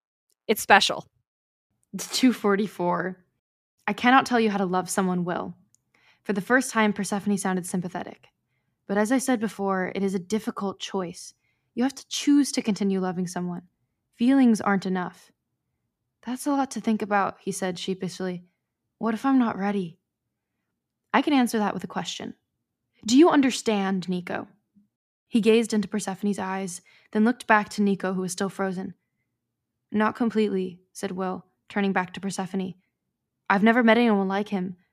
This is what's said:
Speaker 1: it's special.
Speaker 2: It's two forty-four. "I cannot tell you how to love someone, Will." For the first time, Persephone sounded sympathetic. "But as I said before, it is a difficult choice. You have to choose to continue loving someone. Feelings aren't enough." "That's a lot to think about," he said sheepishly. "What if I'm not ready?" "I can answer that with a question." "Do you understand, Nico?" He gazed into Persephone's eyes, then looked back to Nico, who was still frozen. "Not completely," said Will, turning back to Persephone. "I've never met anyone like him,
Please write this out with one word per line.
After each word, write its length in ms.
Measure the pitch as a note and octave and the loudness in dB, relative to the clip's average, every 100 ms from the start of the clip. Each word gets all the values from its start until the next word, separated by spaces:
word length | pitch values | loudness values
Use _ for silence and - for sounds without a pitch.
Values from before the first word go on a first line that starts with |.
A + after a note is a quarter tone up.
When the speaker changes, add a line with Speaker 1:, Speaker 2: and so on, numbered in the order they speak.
| _ _ _ _ - | _ _ _ _ -4
Speaker 1:
it's 140 | G#3 | -4
special. 460 | - G3+ - - - _ _ _ _ _ _ _ _ | 6 6 6 -4 -10 _ _ _ _ _ _ _ _
Speaker 2:
It's 140 | F#3+ - | -12 -8
two 200 | - B3+ | 2 2
forty-four. 840 | A3 G#3 G3 G#3 - F3 F3 F3 F#3 _ _ _ _ _ _ - | 2 0 0 -2 -2 -2 -2 -4 -8 _ _ _ _ _ _ -6
"I 60 | |
cannot 320 | G#3 B3 B3+ A#3+ | 0 6 6 4
tell 140 | A#3+ | 2
you 80 | A3 | 2
how 80 | G3 | 0
to 80 | F#3+ | 0
love 240 | F#3 F3+ | -2 -2
someone, 340 | - F#3 F3+ | -2 0 0
Will." 320 | F3 F3 F#3 - _ _ _ _ _ _ | -2 -4 -8 -12 _ _ _ _ _ _
For 100 | - | -4
the 80 | G#3 | -4
first 280 | F#3+ B3 C4 | 2 0 2
time, 200 | A3 G#3+ | 0 0
Persephone 460 | G3+ F#3+ G3+ G3+ G3+ | 0 -4 -4 -2 -2
sounded 280 | G3 F#3 F3 | 0 -4 -4
sympathetic. 640 | F#3 F3 - - - _ _ _ _ _ _ - | -6 -4 -8 -10 -14 _ _ _ _ _ _ -4
"But 100 | G3+ | -2
as 120 | G#3+ | 2
I 80 | C4 | 0
said 200 | B3+ B3 | 0 -2
before, 540 | G#3+ - G3 F#3+ F#3 - | -2 -4 -4 -2 -4 -2
it 80 | |
is 100 | G3 F#3+ | -2 -4
a 40 | |
difficult 600 | F3 A3 A#3+ - G3 F#3 | -4 -4 -4 -6 -6 -6
choice. 520 | - G3 F3 - - _ _ _ _ - | -8 -6 -6 -10 -18 _ _ _ _ -4
You 80 | |
have 120 | B3+ - | -4 -4
to 120 | - | -10
choose 420 | - - C#4+ C4+ | -4 4 4 4
to 100 | - | -2
continue 380 | A#3+ F#3+ G3+ F#3+ | -2 0 0 0
loving 260 | F#3 F3+ F3+ | -2 -4 -4
someone. 420 | F3+ F3+ F3 - _ _ _ _ _ | -4 -6 -8 -14 _ _ _ _ _
Feelings 420 | A#3+ C#4 B3 G#3+ | 4 6 6 4
aren't 260 | - G3 F#3+ | 2 0 0
enough." 460 | F#3 F3+ - _ _ _ _ _ _ _ _ _ _ - | -4 -6 -12 _ _ _ _ _ _ _ _ _ _ -10
"That's 200 | B3+ D4 | -6 -2
a 60 | |
lot 200 | C#4 C4+ | 0 -2
to 100 | A3+ | -2
think 200 | G#3+ A3 | -2 -2
about," 360 | G#3 G3+ F#3+ - | 0 0 0 -4
he 140 | - | -8
said 260 | F#3+ F#3 F3+ | -4 -4 -4
sheepishly. 640 | - F#3 F#3 - F#3 F3+ F3+ _ _ _ _ _ | -6 -6 -6 -6 -6 -6 -12 _ _ _ _ _
"What 160 | A3 | -4
if 120 | A3 C4+ | -2 2
I'm 140 | C4+ | 2
not 180 | A#3 G3 | 2 0
ready?" 400 | G3 G3+ F3 - _ _ _ _ _ _ _ _ _ _ _ | -2 -2 -6 -10 _ _ _ _ _ _ _ _ _ _ _
"I 80 | A3 | -2
can 100 | C#4+ | 2
answer 240 | C#4+ A#3+ A3+ | 2 2 0
that 140 | G3+ | -2
with 120 | - F#3 | -4 -8
a 20 | |
question." 460 | F#3 F3+ - - - _ _ _ _ _ _ G#3+ | -10 -10 -12 -14 -16 _ _ _ _ _ _ 2
"Do 120 | B3+ | 6
you 120 | E4+ | 8
understand, 800 | D4+ C4+ - - G#3 F#3+ G3 F3 | 6 4 0 -2 0 0 -2 -2
Nico?" 380 | F3+ F3 - - _ _ _ _ _ _ _ _ | -6 -4 -8 -10 _ _ _ _ _ _ _ _
He 140 | A#3+ | 0
gazed 320 | G#3 A3+ A3 | 4 4 2
into 140 | G#3+ G3 | -2 -2
Persephone's 500 | G#3+ - F#3+ G#3 G3+ | -6 -6 -6 -4 -4
eyes, 440 | F#3+ F#3+ F#3+ F3 _ _ _ | -6 -6 -8 -12 _ _ _
then 140 | G#3+ A3 | 2 2
looked 220 | B3 - | 2 2
back 200 | G#3+ G#3 | 2 2
to 120 | - | 0
Nico, 320 | G3+ G3 F#3 | 0 2 -2
who 80 | F#3+ | -4
was 100 | F#3 | -6
still 180 | - G3 | -4 -6
frozen. 440 | - F#3+ F#3 F#3+ - _ _ _ _ _ _ _ _ _ | -4 -6 -4 -10 -14 _ _ _ _ _ _ _ _ _
"Not 240 | G#3 G#3+ - | 0 0 0
completely," 640 | A#3 G#3+ G#3+ F#3+ F#3 F3 _ | -2 2 0 0 -4 -8 _
said 200 | - G3 | -10 -8
Will, 340 | F#3 F#3 F#3 - _ _ | -6 -6 -6 -12 _ _
turning 220 | G#3+ G3 | -2 0
back 220 | F#3 F3+ | 0 -4
to 60 | F3+ | -6
Persephone. 560 | F#3+ F3+ F#3+ G3 F#3 - _ _ _ _ _ _ _ | -8 -6 -6 -6 -6 -10 _ _ _ _ _ _ _
"I've 140 | G3 | 4
never 180 | A3 A#3 | 6 6
met 160 | A3+ A3+ | 6 6
anyone 300 | A#3+ G3+ F#3+ | 6 2 0
like 220 | G3 G#3 | -4 -4
him, 280 | G3 F#3 F3+ _ | -4 -6 -10 _